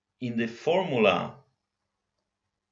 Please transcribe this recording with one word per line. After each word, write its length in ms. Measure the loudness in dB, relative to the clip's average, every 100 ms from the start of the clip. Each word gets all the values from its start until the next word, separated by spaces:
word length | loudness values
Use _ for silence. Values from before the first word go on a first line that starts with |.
| _ _
in 160 | -6 -4
the 100 | -4
formula 880 | -4 -2 0 0 4 4 4 -2 -10 _ _ _ _ _ _ _ _ _ _ _ _ _